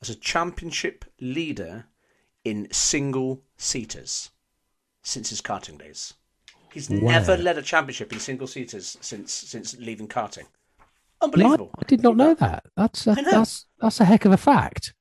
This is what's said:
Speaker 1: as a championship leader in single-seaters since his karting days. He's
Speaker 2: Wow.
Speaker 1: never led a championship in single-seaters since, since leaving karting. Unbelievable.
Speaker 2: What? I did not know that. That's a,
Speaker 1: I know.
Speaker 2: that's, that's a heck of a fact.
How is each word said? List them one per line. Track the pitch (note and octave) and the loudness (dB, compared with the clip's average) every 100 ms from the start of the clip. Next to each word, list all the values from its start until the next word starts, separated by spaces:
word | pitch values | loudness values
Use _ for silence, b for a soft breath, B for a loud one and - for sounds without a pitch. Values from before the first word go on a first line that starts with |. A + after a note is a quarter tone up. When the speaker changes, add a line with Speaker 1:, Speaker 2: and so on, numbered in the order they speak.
Speaker 1:
as | - | -14
a | |
championship | A2 - E3+ F3 - E3 D#3 - - - _ | -12 -6 -4 -4 -8 -10 -8 -8 -10 -18 _
leader | B2+ C#3+ D#3+ A#2 E2 G#2 - _ _ _ _ _ | -10 -8 -8 -10 -12 -14 -18 _ _ _ _ _
in | A2+ G#2 G#2 | -8 -8 -6
single-seaters | - - D3+ C#3 C3 C3 C3 _ _ - C3 G#2+ - - - - _ _ _ _ _ _ _ | -4 -2 -2 -4 -4 -6 -8 _ _ -8 -8 -10 -14 -12 -12 -12 _ _ _ _ _ _ _
since | - B2 A2 | -12 -10 -10
his | G#2 | -12
karting | - G2 - C#2+ | -8 -10 -10 -20
days. | D2+ D2 - - _ _ _ _ _ | -20 -18 -18 -18 _ _ _ _ _
He's | D#3 C#3+ | -16 -6
Speaker 2:
Wow. | G2+ | 0
Speaker 1:
never | A2+ E3 - F3+ | 2 2 2 2
led | F3 D#3 | 0 -2
a | |
championship | C3+ E3 C3+ A#2 A2 | -2 -2 -2 -8 -12
in | A2 | -10
single-seaters | - B2+ C3 C#3 A#2 G#2 F2 - | -10 -10 -10 -12 -14 -14 -14 -16
since, | - G#2+ G2 | -16 -16 -12
since | - - A#2 F#2+ A#2+ | -12 -12 -14 -14 -14
leaving | A2+ G#2+ G#2+ | -14 -12 -8
karting. | B2+ G#2+ - - _ _ _ _ _ _ _ | -8 -8 -12 -20 _ _ _ _ _ _ _
Unbelievable. | D#4 F3 A3 D#4 - | 2 4 6 4 0
Speaker 2:
What? | - | -10
I | - | 2
did | B3 | 4
not | A#3 A3+ | 6 6
know | D4 | 6
that. | E4 G#2+ E2 - - | 4 2 -2 -8 -2
That's | A3 - - | -2 0 0
a, | |
Speaker 1:
I | G#3+ | 2
know. | D4 | 4
Speaker 2:
that's, | A3 A3+ - - _ | 4 2 -2 -18 _
that's | A3+ - | -2 4
a | F#3 | 6
heck | A#3 | 8
of | G3+ | 8
a | F#3+ | 6
fact. | - A#3+ - - - - | 6 4 2 -6 -14 -16